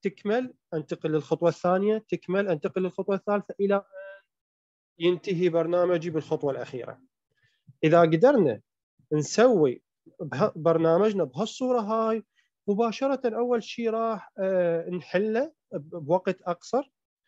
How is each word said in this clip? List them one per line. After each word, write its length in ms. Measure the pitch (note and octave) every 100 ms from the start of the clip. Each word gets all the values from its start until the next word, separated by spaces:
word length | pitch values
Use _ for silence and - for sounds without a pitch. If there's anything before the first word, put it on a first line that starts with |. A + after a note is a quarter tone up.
تكمل، 520 | G3 G3 G3+ A#3 B3+ - _
انتقل 380 | D#3+ D3 E3 D#3+
للخطوة 380 | D#3 D3 - E3+
الثانية، 480 | - F3+ F#3 G3+ A3
تكمل، 500 | - E3+ - F#3+ G3+
انتقل 340 | D#3 F#3+ F#3
للخطوة 340 | F#3 - F#3+ G3
الثالثة، 400 | - G#3 - -
الى 160 | G3 G3
ان 60 | - - G3 G3 _ _ _ _ _ _ _ _
ينتهي 500 | E3 F3+ - E3+ F3+
برنامجي 600 | E3 D#3+ F3+ F3 F3 E3+
بالخطوة 420 | D#3 - D3+ C#3+
الاخيرة. 500 | C3 A#2+ B2 A#2 - _ _ _ _ _ _ - _
اذا 180 | D#3+ E3+
قدرنا 600 | E3+ D#3+ B3 C#4+ D3+ A#2 _ _ _ _ _
نسوي 680 | D3+ C#3+ - B3 G#3 C#3 - _ _ - -
به-، 300 | D#3+ C3+ G#3 -
برنامجنا 680 | D#3 E3 E3 E3+ A3 G3
بهالصورة 560 | C#3+ - A3+ - B3+ B3
هاي، 440 | G#3 A3 A3 A3+ - _ _ _ -
مباشرة 720 | G3+ A#3 - C4+ C4 B3+ -
اول 260 | A#3+ A#3+
شيء 260 | - - A3+
راح، 420 | A3 A3+ G#3 - -
آه، 500 | F#3+ F#3 F3 E3 E3+
نحله 640 | F3+ - F3+ A3 A3 D#4 - _
ب-، 340 | F#3 D3+ F3 C#3+
بوقت 360 | F3+ F#3+ F3+
اقصر، 500 | F3+ E3+ - B3+ - _ _ _